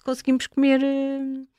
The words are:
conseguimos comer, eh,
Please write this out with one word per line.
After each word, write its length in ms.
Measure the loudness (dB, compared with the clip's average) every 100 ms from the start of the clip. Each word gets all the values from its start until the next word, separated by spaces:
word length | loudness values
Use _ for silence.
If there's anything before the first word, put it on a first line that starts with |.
conseguimos 420 | -8 -4 -2 -2 -2
comer, 340 | 0 4 4
eh, 380 | 2 0 -2 -4 -6 -10 -14